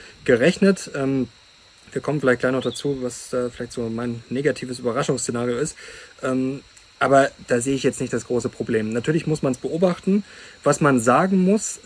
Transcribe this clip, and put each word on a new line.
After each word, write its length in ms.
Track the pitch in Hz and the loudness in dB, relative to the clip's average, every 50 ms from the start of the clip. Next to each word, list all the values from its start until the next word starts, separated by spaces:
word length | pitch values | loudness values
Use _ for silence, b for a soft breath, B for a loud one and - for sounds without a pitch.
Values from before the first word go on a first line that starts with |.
| B B B B - | B B B B 2
gerechnet. 640 | - 127 113 127 170 185 - 202 196 196 - - - - | 2 4 6 4 4 4 4 4 4 4 2 -2 -8 -6
Ähm, 340 | 147 135 135 135 135 123 120 - _ _ _ _ _ _ _ _ _ _ - | -4 -2 0 0 -2 -2 -4 -8 _ _ _ _ _ _ _ _ _ _ -10
wir 80 | - 135 | -10 -6
kommen 200 | - - 147 151 | -4 -2 -2 2
vielleicht 200 | 135 131 123 120 | 2 2 2 2
gleich 120 | - 127 | 2 0
noch 100 | 131 131 | 0 0
dazu, 360 | 123 127 120 - - 143 139 131 | -2 -4 -4 -4 -4 -4 -4 -4
was, 300 | 123 123 117 - - - | -6 -6 -8 -10 -10 -6
äh, 180 | - 127 123 123 | -4 -4 -4 -4
vielleicht 220 | - - 120 117 | -6 -10 -12 -8
so 160 | - 131 117 113 | -8 -6 -6 -4
mein 340 | 113 113 120 123 120 117 113 - | -4 -4 -4 -6 -6 -8 -8 -8
negatives 500 | 123 131 139 147 127 - 131 127 127 127 | -6 -2 0 0 0 -2 -4 -10 -10 -6
Überraschungsszenario 800 | 123 120 110 135 143 - 139 123 - - 117 117 120 123 120 120 | -4 -2 -2 0 0 0 -2 -2 -2 -4 -4 -2 -2 -2 -2 -2
ist. 180 | 151 160 B B B B B B B B B - | -4 -6 B B B B B B B B B -6
Ähm, 380 | - 131 131 131 131 131 139 135 - - _ - - _ _ - | -4 -2 0 0 -2 -2 -4 -8 -12 -18 _ -20 -20 _ _ -2
aber 280 | 131 131 135 135 135 135 - - - - | 2 4 6 6 4 4 0 -6 -4 -2
da 140 | 131 120 | -2 0
sehe 120 | 120 135 139 | 0 0 -2
ich 80 | 131 | 0
jetzt 160 | - 135 120 - | 0 -2 -2 -2
nicht 100 | 135 123 | -4 -4
das 140 | - 117 - | -4 -4 -4
große 240 | - 123 120 - 120 | -2 -2 -2 -2 -4
Problem. 420 | - - 117 - 120 110 107 107 | -4 -6 -4 -2 -2 -2 -2 -2
Natürlich 340 | 113 120 117 - - 165 - | -4 -2 0 0 0 0 0
muss 140 | 156 156 - | -2 -2 0
man's 160 | - 139 127 | 0 -2 -2
beobachten. 640 | - - 131 147 165 190 180 175 - - 190 190 214 B B B B B B B B | -2 -4 -6 0 2 2 2 0 0 0 0 0 0 B B B B B B B B
Was 200 | - 143 143 - | 0 2 2 4
man 180 | 160 143 135 123 | 4 4 4 4
sagen 380 | 110 123 123 143 175 190 196 185 | 4 4 4 4 4 4 4 4
muss, 420 | 185 185 202 226 - - - - - | 4 4 2 2 0 -4 -10 -8 -8